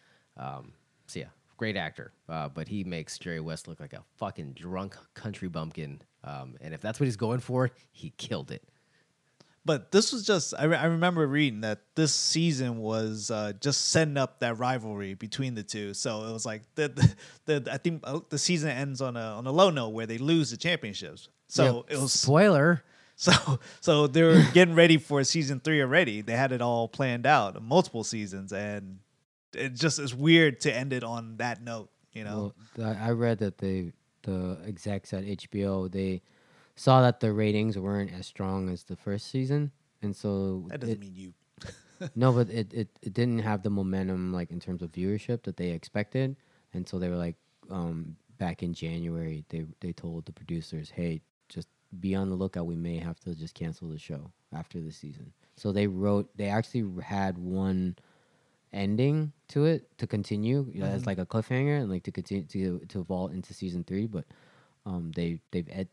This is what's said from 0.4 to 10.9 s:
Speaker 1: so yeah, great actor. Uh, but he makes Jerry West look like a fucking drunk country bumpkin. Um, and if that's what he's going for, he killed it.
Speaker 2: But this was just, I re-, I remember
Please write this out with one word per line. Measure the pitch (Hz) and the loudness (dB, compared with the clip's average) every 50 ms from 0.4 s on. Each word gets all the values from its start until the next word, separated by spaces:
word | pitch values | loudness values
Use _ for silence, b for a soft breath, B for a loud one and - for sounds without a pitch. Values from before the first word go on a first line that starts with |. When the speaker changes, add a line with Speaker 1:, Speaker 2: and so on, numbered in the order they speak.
| 64 67 69 67 60 - - _ _ _ _ _ _ | -12 -10 -10 -12 -14 -18 -20 _ _ _ _ _ _
Speaker 1:
so | - - - | -14 -12 -12
yeah, | 67 - - _ _ _ _ | -12 -12 -16 _ _ _ _
great | - 117 110 101 | -6 -4 -4 -2
actor. | 95 82 76 - - 62 - - _ _ - | -4 -4 -6 -8 -12 -16 -18 -20 _ _ -10
Uh, | 80 80 76 73 | -8 -6 -6 -6
but | 69 80 78 78 | -8 -8 -8 -6
he | 104 104 92 | -6 -6 -4
makes | 92 87 82 78 - - - | -6 -6 -8 -8 -10 -12 -12
Jerry | - 90 85 80 | -10 -8 -8 -8
West | 78 80 80 80 - | -6 -8 -8 -10 -10
look | - 80 - | -14 -16 -16
like | 78 71 - | -16 -16 -16
a | - 92 _ _ _ | -18 -20 _ _ _
fucking | 110 98 - - 80 69 | -8 -8 -8 -10 -12 -12
drunk | 65 - 82 87 92 92 98 98 - - - _ _ | -14 -14 -10 -8 -8 -6 -8 -8 -12 -16 -20 _ _
country | - - 110 98 - 98 90 | -12 -10 -10 -8 -8 -8 -8
bumpkin. | 80 80 80 80 78 - 76 71 69 - - _ _ _ | -6 -6 -8 -8 -8 -10 -10 -10 -12 -16 -20 _ _ _
Um, | - 71 71 69 65 65 62 - | -14 -12 -12 -12 -12 -14 -16 -16
and | - 80 | -14 -14
if | 78 78 | -12 -8
that's | - 104 117 - | -8 -8 -2 0
what | 143 | 0
he's | 131 113 | 0 0
going | 95 120 110 120 127 | -2 -2 -2 -2 -4
for, | - - 123 127 131 123 b b b b | -4 -2 0 0 0 0 b b b b
he | _ - - 80 - | _ -18 -16 -16 -14
killed | - - - 110 85 69 - | -14 -10 -8 -6 -8 -6 -10
it. | - - - b b b b b b b b b b b b b b b b b b b _ | -12 -14 -16 b b b b b b b b b b b b b b b b b b b _
Speaker 2:
But | 151 156 131 180 - | 0 0 0 0 2
this | - 196 226 - | 4 4 4 4
was | - 240 202 | 0 -2 0
just, | - 208 175 135 - - - | 2 2 2 0 -2 -2 0
I | 139 | 2
re-, | 160 165 | 2 2
I | 127 143 | 4 2
remember | 165 | 2